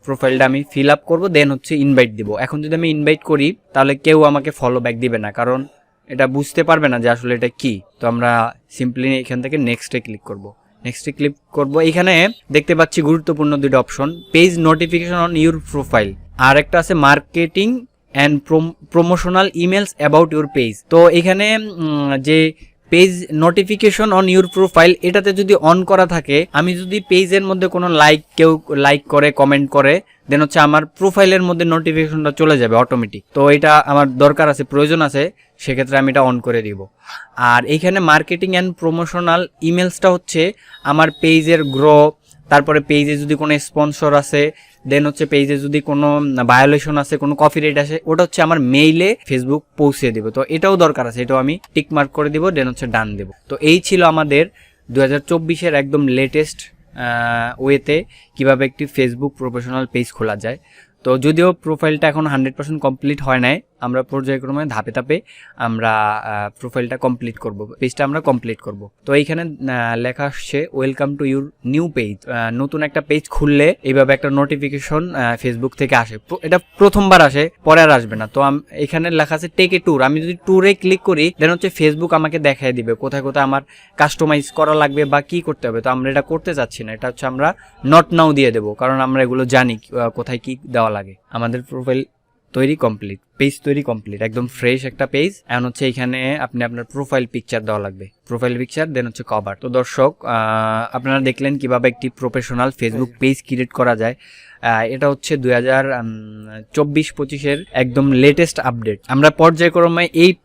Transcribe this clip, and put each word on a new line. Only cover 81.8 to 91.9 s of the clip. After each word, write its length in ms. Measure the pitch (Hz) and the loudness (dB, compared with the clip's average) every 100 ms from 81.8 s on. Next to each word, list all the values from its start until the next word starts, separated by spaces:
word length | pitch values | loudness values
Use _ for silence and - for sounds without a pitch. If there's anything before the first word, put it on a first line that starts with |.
| 156 151 160 | 0 0 -2
আমাকে 240 | 160 160 160 | -2 -2 0
দেখায় 340 | 147 135 135 | -2 0 -4
দিবে 220 | 123 113 | -4 -4
কোথায় 280 | 113 135 139 | -6 -4 -6
কোথায় 220 | 135 139 | -4 -2
আমার 180 | 135 139 139 - _ - | 0 -2 -6 -20 _ -2
কাস্টমাইজ 540 | 151 - 156 147 139 | -2 0 0 0 -2
করা 240 | - 156 | -2 0
লাগবে 300 | 151 147 139 | 2 0 0
বা 160 | 143 143 | 0 -2
কি 200 | 143 175 | -2 -8
করতে 280 | 160 139 120 | -6 -8 -6
হবে। 120 | 113 | -4
তো 100 | 127 | -4
আমরা 200 | 127 131 | -4 -2
এটা 120 | 139 | -4
করতে 320 | 139 160 180 | -4 -6 -6
চাচ্ছি 300 | 147 120 - | -6 -6 -8
না, 80 | 110 | -14
এটা 140 | 110 127 | -10 -10
হচ্ছে 200 | 123 131 | -8 -8
আমরা 280 | 127 151 - _ _ 135 | -2 -4 -4 _ _ 4
not 180 | 160 165 | 4 4
now 180 | 165 160 | 2 2
দিয়ে 180 | 143 131 | 4 2
দেবো, 240 | 113 104 | 0 -6
কারণ 260 | 104 131 135 | -4 -2 -2
আমরা 220 | 131 131 | 0 0
এগুলো 220 | 127 127 | 0 -2
জানি, 340 | 127 131 123 113 _ | 2 2 2 -4 _
আহ, 180 | 123 117 | -6 -4
কোথায় 280 | - 120 120 | -6 -10 -10
কি 180 | - 127 135 | -10 -14 -6
দেওয়া 240 | 123 113 | -2 -2
লাগে। 240 | 104 98 95 _ | -4 -10 -20 _
আমাদের 320 | 117 117 123 | -8 -6 -6
প্রোফাইল 420 | 127 131 127 | -10 -10 -4